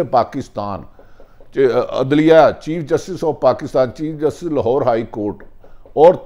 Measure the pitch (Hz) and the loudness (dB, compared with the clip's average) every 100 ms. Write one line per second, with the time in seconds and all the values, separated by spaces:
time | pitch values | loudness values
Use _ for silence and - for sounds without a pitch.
0 | 123 117 110 135 - 107 101 90 - - | 0 0 -2 -6 -10 -10 -8 -10 -14 -20
1 | - - - - - 127 131 120 - - | -20 -20 -20 -20 -8 0 2 0 -2 -4
2 | 131 151 160 160 123 - 151 170 147 160 | 0 2 6 6 6 2 -6 -8 -4 -4
3 | - 165 165 - 127 123 139 143 127 - | -4 -6 -6 0 0 0 -2 -2 -2 -4
4 | 156 151 147 - 175 139 113 139 120 117 | -10 -4 -4 -4 -6 -4 -2 -2 -2 -4
5 | 110 120 104 - - - - - - 135 | -6 -8 -8 -10 -16 -20 -20 -20 -8 4
6 | 170 156 | 4 4